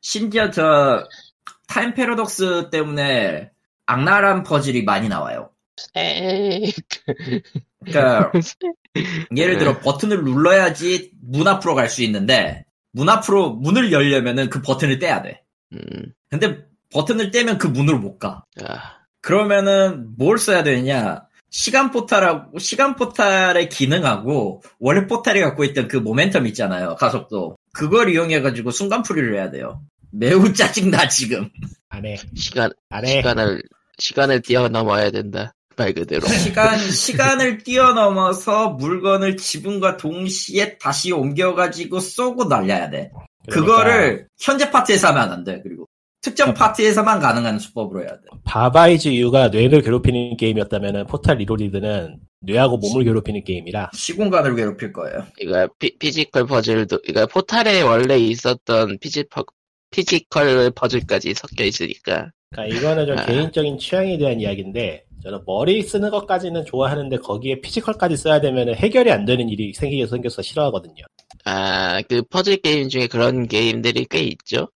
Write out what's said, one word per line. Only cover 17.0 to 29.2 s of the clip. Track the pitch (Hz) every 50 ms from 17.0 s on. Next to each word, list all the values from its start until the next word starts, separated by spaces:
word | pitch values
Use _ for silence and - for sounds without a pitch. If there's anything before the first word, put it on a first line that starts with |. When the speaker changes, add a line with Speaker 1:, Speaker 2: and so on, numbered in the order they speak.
| 147 151 240 220 214 196
Speaker 1:
떼면 | 196 240 240 233 214 -
그 | -
문으로 | 170 123 127 139 151 156 123
못 | 98 98 - _
가. | - 98 - - _ _ _ - -
Speaker 2:
아. | - - - - - - _ _ _ _ _
Speaker 1:
그러면은 | - - 175 202 214 202 202 202 196 196 196 196 190 190 170 139 120 113 110
뭘 | 113 127 160 220 233
써야 | 220 - 196 175
되느냐? | 156 147 135 123 127 131 139 127 110 98 80 - - _ _ _ _ _
시간 | - - - - 220 262 269 262
포탈하고, | 262 240 226 - - 202 190 175 165 151 - - - 165
시간 | - - - 202 269 285 269
포탈의 | - 247 247 - - 214 202 190 190 190 185 175 175 175 170
기능하고 | - - 139 131 151 180 160 131 110 98 104 123 151 139 110 98 95 - _ - _ _
원래 | 117 131 151 196 196
포탈이 | 190 233 226 - 247 208 196
갖고 | 175 147 135 - 147
있던 | 135 139 139 123 107
그 | - 131
모멘텀 | 110 107 113 131 160 196 190 175 127 113
있잖아요. | 104 - 113 98 92 90 92 87 82
가속도. | - - 117 - 113 - _ 107 101 87 80 - _ _ _
그걸 | _ - 147 151 185 233 233 196
이용해가지고 | 170 160 165 165 160 151 131 135 120 120 110 123
순간풀이를 | 120 - 196 202 208 240 226 - 202 156